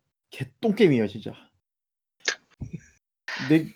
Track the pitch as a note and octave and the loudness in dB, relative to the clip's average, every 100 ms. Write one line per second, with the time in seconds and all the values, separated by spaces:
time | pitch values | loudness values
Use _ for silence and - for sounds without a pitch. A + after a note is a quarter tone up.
0 | _ _ _ - B2+ - A#3 G3+ F#3+ B2+ | _ _ _ -12 -12 -4 -2 4 4 4
1 | G#2 A2 - - _ _ _ _ _ _ | 0 -4 -14 -16 _ _ _ _ _ _
2 | _ _ - - _ - - - - _ | _ _ -8 -8 _ -18 -14 -16 -18 _
3 | _ _ - - C3+ D#3+ - | _ _ -14 -6 0 0 0